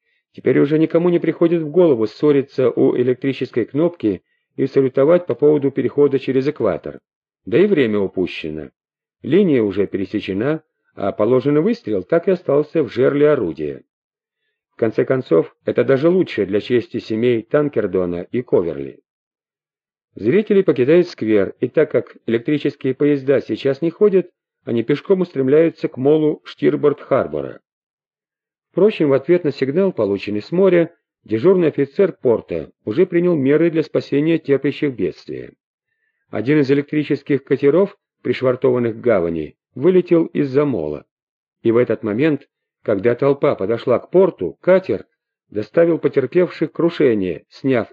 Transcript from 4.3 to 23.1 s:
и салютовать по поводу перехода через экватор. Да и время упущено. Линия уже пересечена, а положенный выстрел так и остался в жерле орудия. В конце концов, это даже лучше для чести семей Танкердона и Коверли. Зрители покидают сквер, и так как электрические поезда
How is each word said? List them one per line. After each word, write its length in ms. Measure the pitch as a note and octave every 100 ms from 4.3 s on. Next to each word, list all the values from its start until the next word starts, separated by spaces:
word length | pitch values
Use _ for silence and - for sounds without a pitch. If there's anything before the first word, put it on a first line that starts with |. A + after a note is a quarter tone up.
| _ _ -
и 100 | C3+
салютовать 580 | - C3+ C3+ C#3+ F3+ F3
по 80 |
поводу 380 | B2 D3 D3 C3+
перехода 480 | C3+ A#2+ - C#3+ C3
через 280 | C#3 C3 C3+
экватор. 520 | D3 A2 D#2 D#2 C2 _ _ _ _ -
Да 120 | A#2
и 80 | G#3
время 340 | E3+ A#2 G#2
упущено. 680 | F#2+ - F2 - D#2+ D#2 C#2 _ _ _ _ _
Линия 400 | - E3+ G3 C3
уже 240 | G#2+ F#2+ F#2+
пересечена, 760 | F#2+ F#2+ G#2+ F#2 F#2+ B2+ D#3 _ _ _
а 180 | - G2
положенный 500 | - G#2+ B2+ C#3 D3
выстрел 420 | F3+ A#3+ - G2+
так 240 | - E3+ G3+
и 40 |
остался 520 | F3+ - C#3+ D3+ E3
в 60 | A#2+
жерле 400 | G2 C3+ C#3+ D3
орудия. 540 | C#3+ F2+ D2+ D2+ C2+ _ _ _ _ _ _ _ _ _
В 60 | -
конце 300 | A2+ - -
концов, 500 | C3 - E3 D3+ _ -
это 180 | -
даже 260 | B2 C3+ D#3+
лучше 360 | F#3 D#3+ - F#2+
для 140 | G2+
чести 400 | - B2 A2 A2+
семей 440 | - A2 B2 A#2
Танкердона 840 | - D3 D3 B2 G#2 F#2 F2+ F2 F2+
и 100 | A#2+
Коверли. 580 | B2+ C3 E2+ C#2 C2+ - _ _ _ _ _ _ _ _ _ _ _ -
Зрители 460 | G#2 F3+ G#3+ G3
покидают 460 | F#3+ C3 B2 E3+ F3
сквер, 480 | - A2 G#2+ F#2+ -
и 80 | B2+
так 240 | - D3+
как 260 | B2 - - -
электрические 680 | A#2 A#2 D3+ D3 - C3
поезда 480 | B2+ D3